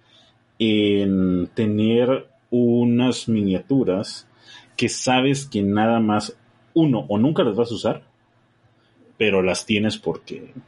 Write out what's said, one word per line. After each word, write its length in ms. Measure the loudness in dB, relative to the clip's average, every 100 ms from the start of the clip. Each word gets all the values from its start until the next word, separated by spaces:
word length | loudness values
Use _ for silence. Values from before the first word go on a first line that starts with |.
| _ _ _ _ _ _
en 920 | 0 2 2 2 0 0 0 0 -2
tener 760 | -2 -2 0 2 2 2 -2 -4 _ _
unas 800 | 0 2 2 2 2 0 -2 -2
miniaturas 1000 | 0 0 -2 0 0 2 -2 -4 -12 -20 _ -20 -20 -16 -4
que 120 | -4
sabes 580 | -2 0 2 2 0 -4
que 160 | -2
nada 360 | 0 0 2 2
más, 360 | 2 0 -4 -12 _ _ _
uno, 300 | 0 2 0 -2
o 100 | 0
nunca 240 | 2 2
las 140 | 0 0
vas 140 | -2
a 20 |
usar, 280 | -2 -4 -4 -10 _ _ _ _ _ _ _ _ _ -20 -2
pero 240 | 0 2
las 240 | 0 -2 -2
tienes 320 | -2 0 -4
porque 560 | -6 -8 -12 -16 -16 -20